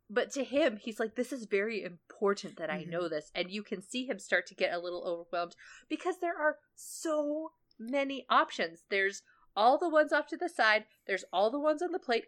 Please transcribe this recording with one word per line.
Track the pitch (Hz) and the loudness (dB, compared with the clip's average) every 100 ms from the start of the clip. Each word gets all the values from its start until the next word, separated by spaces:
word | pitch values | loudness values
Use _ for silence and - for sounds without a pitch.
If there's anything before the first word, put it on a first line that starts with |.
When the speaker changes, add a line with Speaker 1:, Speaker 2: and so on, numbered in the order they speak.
| - | -6
Speaker 1:
but | 214 214 | -2 -2
to | 285 | -2
him, | 254 269 311 214 | -2 2 2 0
he's | - 214 | -8 -6
like, | 226 226 | -4 -4
"This | 247 | -4
is | 269 214 | -6 -4
very | 196 208 220 | -2 -2 -4
important | 180 175 _ - 202 202 190 - | -8 -12 _ -2 0 0 -4 -8
that | 156 | -6
I | 151 | -6
know | 160 165 | -4 -4
Speaker 2:
Mm-hmm. | 175 | -2
Speaker 1:
this." | 156 - | -4 -6
And | 185 180 | -6 -6
you | 202 | -6
can | 202 190 | -8 -10
see | 185 247 254 | -8 -6 -6
him | 202 | -8
start | - 180 180 | -2 -2 -2
to | |
get | - 180 | -2 -2
a | 175 | -2
little | 175 175 185 | -6 -6 -4
overwhelmed | 170 170 175 175 - - - - | -6 -6 -6 -6 -8 -20 -20 -8
because | 311 359 359 | -6 -4 -4
there | 339 339 | -4 0
are | 302 294 _ | 0 0 _
so | - - - 330 302 294 302 320 _ _ - | -20 -16 -6 -2 0 0 -2 -6 _ _ -16
many | 220 277 277 269 - | -4 -2 -2 -4 2
options. | 254 320 - 175 165 - | 4 4 0 -4 -6 -2
There's | 196 196 202 - _ _ - | 0 2 -2 -12 _ _ 4
all | 220 294 | 6 6
the | 349 | 4
ones | 302 302 | 4 4
off | 294 294 | 2 0
to | 320 | -4
the | 359 | -4
side, | - 226 214 214 _ - | 2 4 4 2 _ -4
there's | 190 - | -4 -2
all | 175 214 | 2 2
the | 277 | 2
ones | 302 302 | 0 0
on | 359 | 0
the | 330 | -4
plate, | - 233 | 0 -2